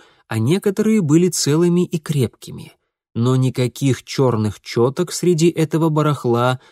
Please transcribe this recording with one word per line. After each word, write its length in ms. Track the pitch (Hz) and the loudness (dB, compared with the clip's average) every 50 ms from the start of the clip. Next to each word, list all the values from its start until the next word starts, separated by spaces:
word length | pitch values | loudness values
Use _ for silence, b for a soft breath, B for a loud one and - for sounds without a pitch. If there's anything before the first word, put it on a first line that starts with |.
| b b b b b _ | b b b b b _
а 100 | 113 110 | -4 -2
некоторые 600 | 110 123 170 196 - 208 196 214 214 214 220 214 | 0 0 0 0 0 -2 -2 0 0 2 2 2
были 260 | 180 135 147 170 180 185 | 2 4 4 4 4 2
целыми 580 | - - - - 147 160 175 175 170 175 180 | 0 -2 -2 0 0 2 2 2 2 2 0
и 140 | - - 160 | -2 -4 -8
крепкими — 720 | - - 151 143 123 - - _ - - - 101 - - - _ _ _ _ _ _ _ _ | -6 -4 -2 -2 -2 -2 -4 _ -16 -16 -16 -16 -16 -18 -20 _ _ _ _ _ _ _ _
но 220 | 113 117 127 131 | -2 0 2 2
никаких 680 | 131 127 131 120 - 123 117 - - 139 139 123 - - | 2 2 0 0 -2 -4 -4 -4 -2 0 0 0 -2 -4
черных 560 | - - - 139 127 117 107 107 107 - - | -8 -2 0 2 2 2 0 -2 -2 -4 -8
четок 500 | _ - - - 120 135 135 - 180 - | _ -6 0 2 2 2 2 -2 -4 -4
среди 380 | - - - 175 180 151 170 175 | -4 -2 0 0 2 4 2 2
этого 400 | - - 160 151 - 160 165 165 | 2 0 -2 -2 0 0 0 0
барахла 680 | 151 151 151 151 143 - - 123 117 117 120 127 127 127 b b | 0 0 0 0 -2 -2 0 0 0 2 0 0 -2 -4 b b